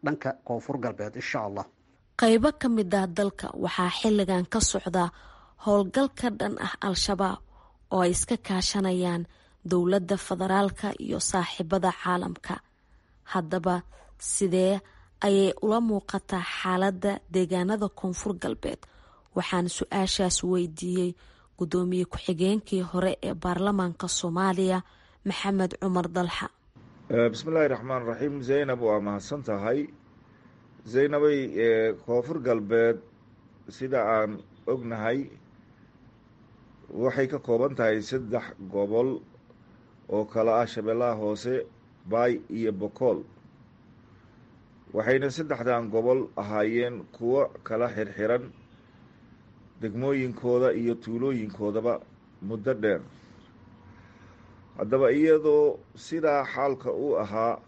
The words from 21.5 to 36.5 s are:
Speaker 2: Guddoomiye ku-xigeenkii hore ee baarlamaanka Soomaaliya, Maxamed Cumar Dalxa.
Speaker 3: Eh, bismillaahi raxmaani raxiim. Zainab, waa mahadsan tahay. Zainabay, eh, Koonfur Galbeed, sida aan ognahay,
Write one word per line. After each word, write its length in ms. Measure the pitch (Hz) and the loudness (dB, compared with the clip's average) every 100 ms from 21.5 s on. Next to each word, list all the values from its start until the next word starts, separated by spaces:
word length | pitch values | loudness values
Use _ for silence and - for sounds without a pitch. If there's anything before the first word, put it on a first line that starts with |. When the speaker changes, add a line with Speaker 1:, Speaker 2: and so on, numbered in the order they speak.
| - | -6
Speaker 2:
Guddoomiye 420 | 175 180 180 180 175 | -2 0 0 0 -2
ku-xigeenkii 720 | - - 170 185 214 - 190 | -4 -4 0 2 2 0 -4
hore 300 | 180 180 185 - | -2 0 0 0
ee 120 | - | -6
baarlamaanka 760 | 170 180 175 196 202 180 170 180 | -4 -2 0 0 0 0 -2 -4
Soomaaliya, 720 | - 175 170 190 185 190 185 - - - _ | -4 -2 0 2 2 2 0 -2 -20 -20 _
Maxamed 480 | 196 180 196 196 185 - | -6 -4 -2 0 0 -2
Cumar 280 | 196 180 170 | -2 0 0
Dalxa. 380 | 175 175 - 180 _ _ - - - - | -2 -2 -4 -10 _ _ -20 -20 -20 -2
Speaker 3:
Eh, 200 | 117 117 | 4 4
bismillaahi 380 | 110 151 160 147 | 2 -2 2 4
raxmaani 380 | 120 123 131 117 | 2 -4 -4 -4
raxiim. 360 | 110 143 139 | -4 -4 -4
Zainab, 380 | 123 139 139 123 | 0 0 2 0
waa 180 | 117 104 | 2 2
mahadsan 420 | 101 101 - 147 | 0 -4 -6 -8
tahay. 420 | 127 101 104 135 147 - - - - - - - - - - | -4 -4 0 -2 -2 -10 -20 -20 -20 -20 -20 -20 -20 -20 -4
Zainabay, 520 | 123 143 147 151 143 120 78 | 2 2 4 4 4 0 2
eh, 300 | 113 113 113 104 | 4 4 2 0
Koonfur 340 | - 120 123 160 | 0 0 0 -4
Galbeed, 560 | 123 113 101 117 117 113 - - - - - - - | 0 0 2 4 4 2 -6 -20 -20 -20 -20 -20 -20
sida 320 | - 131 131 | -10 -2 0
aan 400 | 107 110 107 104 - - - | 2 2 2 -4 -14 -14 -6
ognahay, 640 | 131 117 113 107 131 139 - - - - - - - - - - - - | -4 -4 -4 -2 -2 -4 -14 -20 -20 -20 -20 -20 -20 -20 -20 -20 -20 -20